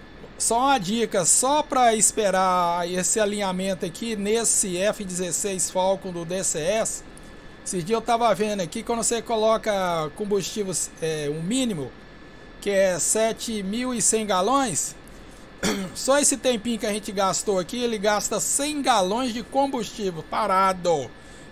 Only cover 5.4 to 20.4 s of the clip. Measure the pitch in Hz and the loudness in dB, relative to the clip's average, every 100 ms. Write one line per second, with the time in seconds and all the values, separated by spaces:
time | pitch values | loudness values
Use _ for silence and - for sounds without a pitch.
5.4 | 202 190 - 185 185 190 190 170 165 185 | -4 -2 -2 0 0 0 -4 -8 -6 -4
6.4 | - 165 160 220 196 - - - - - | -2 -2 0 0 -2 -6 -12 -18 -18 -18
7.4 | - - - 185 165 226 226 233 233 185 | -18 -14 -6 -4 -2 -2 2 2 4 2
8.4 | 214 202 175 226 220 233 208 233 226 220 | 0 -2 -4 -6 -4 -2 0 -2 0 2
9.4 | 220 220 220 196 185 165 151 - 208 202 | 4 2 2 0 0 0 -2 -4 -2 0
10.4 | - 214 190 160 - - 160 156 147 160 | -2 -4 -4 -4 -4 -4 -4 -2 -4 -4
11.4 | 170 262 247 165 127 - - - - - | -2 0 0 -2 -8 -12 -20 -20 -20 -20
12.4 | - - 202 196 190 170 - 220 220 - | -20 -8 0 4 4 2 0 2 2 0
13.4 | - 214 190 220 254 240 - 226 208 185 | -4 -4 -4 -4 -2 0 2 2 2 2
14.4 | 196 269 254 147 - - - - - - | 4 2 2 -2 -4 -10 -18 -20 -20 -20
15.4 | - - 202 196 185 - - 285 277 285 | -18 -4 -2 -2 -6 -4 2 4 4 2
16.4 | 254 233 240 226 220 208 202 196 190 165 | 0 0 -2 -2 -2 -4 -4 0 2 2
17.4 | - 185 175 240 240 220 208 208 - 214 | 0 0 0 -2 -2 0 2 2 0 -2
18.4 | - - 294 294 269 226 185 226 262 226 | 0 0 0 0 4 4 4 0 -2 -4
19.4 | - 269 277 262 202 - 190 160 - 226 | -2 0 0 0 -4 -4 -4 -4 -4 -2